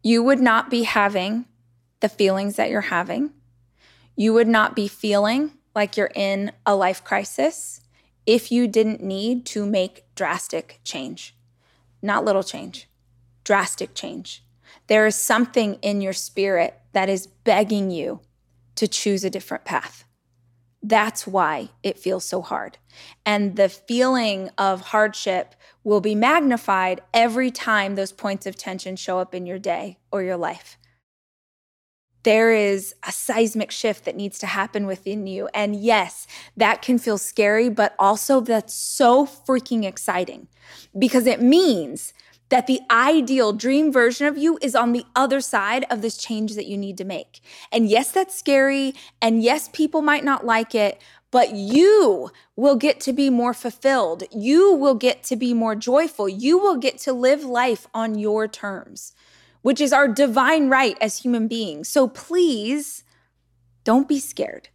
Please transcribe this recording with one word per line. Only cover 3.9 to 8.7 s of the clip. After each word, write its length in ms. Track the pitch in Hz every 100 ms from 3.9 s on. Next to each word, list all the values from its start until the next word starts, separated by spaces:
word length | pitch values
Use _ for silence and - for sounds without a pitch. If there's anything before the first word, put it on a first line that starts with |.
| _ _ -
You 180 | 220
would 140 | 226 226
not 280 | 226 214 -
be 120 | 202
feeling 640 | - 214 202 208 254 302 _ _ 214
like 220 | 208 -
you're 140 | 202 -
in 360 | 196 196 202 _ -
a 100 | 202
life 280 | 185 190
crisis 800 | - 196 202 - 302 - - - _ _ _ _ -
if 260 | 233 -
you 160 | 240
didn't 340 | 240